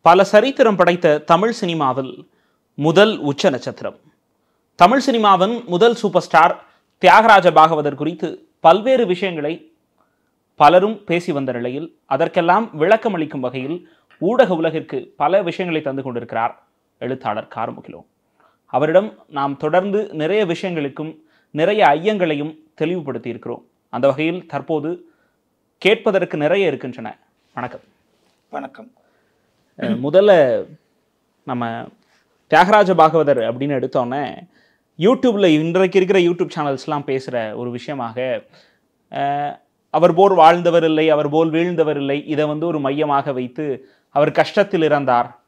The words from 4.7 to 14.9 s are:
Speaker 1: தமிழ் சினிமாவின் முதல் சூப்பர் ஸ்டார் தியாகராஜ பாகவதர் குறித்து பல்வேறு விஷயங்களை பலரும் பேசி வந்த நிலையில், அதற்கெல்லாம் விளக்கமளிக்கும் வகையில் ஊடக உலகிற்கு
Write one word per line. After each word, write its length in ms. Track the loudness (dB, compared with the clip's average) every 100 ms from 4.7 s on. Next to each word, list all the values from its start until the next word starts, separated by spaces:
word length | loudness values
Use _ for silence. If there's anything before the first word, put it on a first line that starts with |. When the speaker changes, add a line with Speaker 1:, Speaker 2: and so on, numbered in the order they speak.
Speaker 1:
தமிழ் 260 | _ 4 4 0
சினிமாவின் 580 | 0 2 2 2 -2
முதல் 300 | -6 2 2
சூப்பர் 280 | 2 -2 -2
ஸ்டார் 420 | 2 4 4 0 -12 _ _ _
தியாகராஜ 500 | 6 6 8 6 6
பாகவதர் 440 | 6 4 4 -4
குறித்து 540 | -4 -6 -6 -10 -10 _ _
பல்வேறு 460 | 4 4 2 0 0
விஷயங்களை 640 | -2 -4 -6 -8 -8 _ _ _ _ _ _ _ _ _
பலரும் 500 | _ 6 6 2 -6
பேசி 280 | -4 -6 -4
வந்த 200 | -6 -6
நிலையில், 460 | -6 -8 -8 -12 _ _
அதற்கெல்லாம் 640 | -2 0 0 2 2 0 -4
விளக்கமளிக்கும் 640 | 2 2 0 -4 -6 -6
வகையில் 480 | -8 -8 -10 -10 -12 _ _ _
ஊடக 360 | -4 2 2
உலகிற்கு 600 | 2 -2 -4 -8